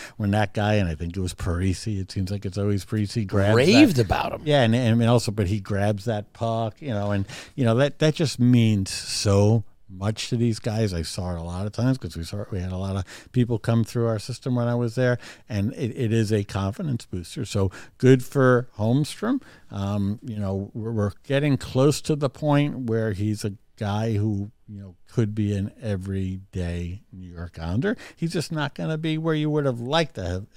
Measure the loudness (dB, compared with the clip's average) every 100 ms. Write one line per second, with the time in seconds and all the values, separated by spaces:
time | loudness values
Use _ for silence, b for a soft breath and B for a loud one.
0 | B -4 0 2 0 0 2 2 0 -4
1 | -6 -4 -6 -4 -4 0 0 -2 -4 -6
2 | -6 -6 -4 -6 -6 -4 -2 -2 -2 -4
3 | -2 -4 -2 2 4 6 8 8 8 6
4 | 2 0 -2 -4 2 4 4 4 4 4
5 | 4 4 2 0 0 -2 -2 0 0 0
6 | -2 -4 -6 -6 -4 -2 -4 -6 -6 -4
7 | -2 -2 -4 B B 0 2 4 2 2
8 | 0 2 -2 2 6 6 6 4 0 -6
9 | -8 -2 4 6 6 4 0 -14 -20 -6
10 | -6 -4 -4 0 0 0 -4 -2 0 -2
11 | -4 -6 -6 -6 -6 -6 -6 -2 0 0
12 | -4 -10 -8 -8 -6 -6 -4 -4 -4 -4
13 | -6 B B 0 0 0 0 0 0 0
14 | -2 -2 -6 -10 -4 -2 0 -2 -2 0
15 | 0 0 B B -6 -2 -2 -2 -6 -2
16 | 0 2 2 0 0 -2 -2 -2 -4 -6
17 | -6 -10 -8 -8 -4 0 0 B B 4
18 | 6 6 4 2 4 4 0 -2 0 2
19 | 0 -4 -2 -2 b b b -6 -4 -2
20 | -2 -4 -8 -6 -4 -4 -6 -8 -4 0
21 | -2 -2 -2 0 2 0 0 4 4 4
22 | -2 -2 -2 -2 2 2 2 -2 -2 0
23 | 0 0 -2 -2 -4 -8 _ _ -4 -2
24 | 0 0 0 -2 -6 -12 -18 -16 -16 -20
25 | -6 -2 0 0 0 0 -2 -6 -4 -4
26 | -2 -4 -4 -6 -8 -6 -4 -4 -6 -10
27 | -16 -18 -16 -12 -12 -8 -4 -2 -2 -4
28 | B -8 -4 -4 -4 -4 -6 -4 -6 -4
29 | -4 -2 0 0 0 0 0 -2 -2 0
30 | 0 -4 -4 -4 -8